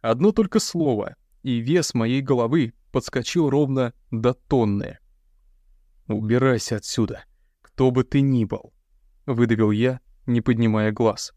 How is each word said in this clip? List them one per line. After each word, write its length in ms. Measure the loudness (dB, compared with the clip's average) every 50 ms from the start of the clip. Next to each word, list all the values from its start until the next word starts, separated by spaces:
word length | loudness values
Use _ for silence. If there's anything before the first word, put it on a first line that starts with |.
Одно 300 | 0 -2 0 2 2 2
только 280 | 2 2 0 2 0 -2
слово, 560 | -2 -2 -2 -2 0 0 0 -2 -4 -8 -10 _ _ _ _ _
и 160 | _ -4 -4 -2
вес 360 | 0 0 0 0 0 0 -2
моей 280 | -2 0 0 -2 -2
головы 520 | 0 0 0 0 0 0 2 0 0 -2 -6 _ _ _
подскочил 580 | -6 -4 -4 -4 -6 -6 -6 -2 -2 0 0 2
ровно 440 | 2 2 0 0 0 -2 -2 -2 -4 _ _ _
до 220 | -6 0 0 0 -2
тонны. 680 | _ _ _ 0 2 2 2 0 -2 -4 -8 -12 -16 _ _ _ _ _ _ _ _ _ _ _ _ _ _ _ _ _ _ _ _ _ -6
«Убирайся 720 | -6 -4 -2 0 0 2 2 2 0 0 -2 -4 -6 -6
отсюда, 480 | -6 -6 -2 -2 -2 -2 -4 -12 -16 _ _ _ _ _ _ _
кто 300 | _ -20 _ 2 2 2
бы 140 | 2 2 -2
ты 160 | 2 2 2
ни 240 | 2 2 2 0 0
был», 280 | -2 -4 -10 -12 -16 _ _ _ _ _ _ _ _ _ _ _
выдавил 460 | -6 0 2 2 2 4 2 2 2
я, 280 | 2 2 0 -2 -2 -4 _ _ _ _ _
не 160 | -2 -2 0
поднимая 500 | 2 0 2 2 2 2 2 2 0 0
глаз. 420 | 0 2 0 0 0 -2 -10 -16 _